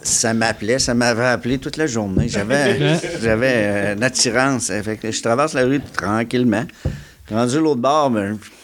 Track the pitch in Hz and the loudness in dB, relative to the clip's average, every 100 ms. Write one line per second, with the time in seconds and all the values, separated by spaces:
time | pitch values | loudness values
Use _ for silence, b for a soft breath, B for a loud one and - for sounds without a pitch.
0 | - - 113 113 113 107 107 131 131 120 | -4 -2 0 2 0 0 0 0 2 2
1 | 120 113 127 113 120 135 143 143 156 113 | 2 2 2 0 0 -4 -4 -4 -2 -2
2 | 101 92 - 101 104 139 139 - 147 160 | 0 0 0 -2 0 2 2 2 2 0
3 | - - 113 110 131 120 104 101 101 101 | -2 -2 0 2 2 2 2 0 -2 0
4 | 127 - 127 113 135 131 - 98 101 107 | -2 0 0 2 2 0 -2 -4 -4 -4
5 | 110 110 117 120 151 143 127 143 - - | -4 -4 0 2 2 2 2 0 -2 -8
6 | 95 110 117 123 123 101 175 B B B | -2 -2 0 0 2 0 -2 B B B
7 | B B - 107 123 143 160 135 131 151 | B B -6 -2 0 2 0 2 2 2
8 | 143 110 101 107 - B | 2 0 -2 -6 -10 B